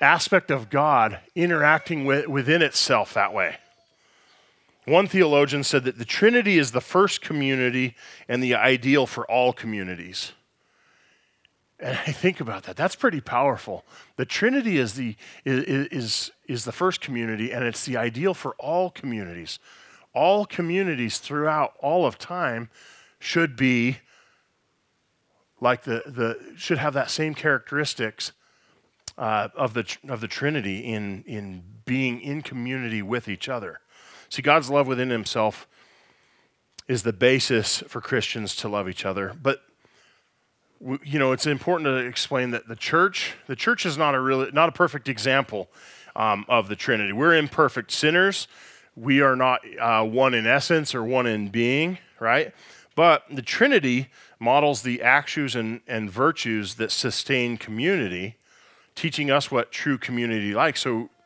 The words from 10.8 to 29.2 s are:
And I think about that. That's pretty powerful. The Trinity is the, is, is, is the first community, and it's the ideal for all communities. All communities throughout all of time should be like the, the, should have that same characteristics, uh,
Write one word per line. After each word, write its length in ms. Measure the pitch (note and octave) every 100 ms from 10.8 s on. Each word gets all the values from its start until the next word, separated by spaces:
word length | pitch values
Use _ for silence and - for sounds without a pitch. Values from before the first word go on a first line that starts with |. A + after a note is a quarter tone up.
| _ _ _ _ _ _ _ _ _ _
And 180 | B2+ B2+ -
I 60 |
think 280 | D3 F3+ F#3
about 220 | C3 G2
that. 140 | - -
That's 200 | F3 -
pretty 240 | B3+ D#3+
powerful. 640 | - B2 C#3 A#2 - F#2 - - - -
The 80 |
Trinity 540 | B2 - G#3+ C#4 A3+ E3
is 160 | A#2+
the, 220 | A2 B2 G#2+ - -
is, 440 | - C3 - C3+ C#3+
is, 420 | D#3 A2+ - - - -
is 160 | B2
the 80 | A#2
first 300 | - F#3 F3
community, 500 | - A#2+ A#2 A2 A#2
and 100 | B2
it's 200 | B2 A2
the 140 | - B2
ideal 340 | A#2 A#2 F#3
for 220 | F3+ C#3 -
all 300 | C3+ E3+ F3+
communities. 680 | - C#3 A2+ F#2+ F2 E2 - - - - - _
All 320 | A#2+ D#3+ G3+ G3+
communities 720 | - E3+ F3+ F#3+ C#3+ A#2 -
throughout 560 | - D3 D3+ D#3 C3+ -
all 260 | C#3 F3
of 140 | D3+ -
time 520 | - F3+ D#3 A#2 A#2 _ - - _ _
should 360 | - E3+ E3 A#2+
be 420 | C3 B2 A#2+ C3 _ _ _ _ _ _ _ _ _ _ _ _ _ _ _ _
like 240 | B2 B2
the, 180 | - A2+ C#3+
the, 500 | B2 A2+ A2+ - -
should 220 | - E3
have 160 | D3
that 160 | C#3 B2
same 240 | - D#3
characteristics, 960 | D3 D#3 C3+ - C#3+ D3 - A2+ - - - _ _ _ _ _ _ -
uh, 320 | -